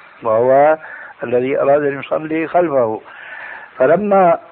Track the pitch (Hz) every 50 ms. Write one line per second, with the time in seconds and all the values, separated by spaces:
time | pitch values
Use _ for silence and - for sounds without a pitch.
0 | - - - - - 117 110 110 120 127 131 139 143 151 156 156 - - - -
1 | - - - - - 143 123 123 127 131 139 - 135 135 143 151 147 139 139 139
2 | 123 - 156 160 156 156 156 160 165 143 - 175 180 165 139 135 120 110 110 101
3 | - - - - - - - - - - - - - - - - 127 135 160 185
4 | 208 208 202 196 185 170 170 - - -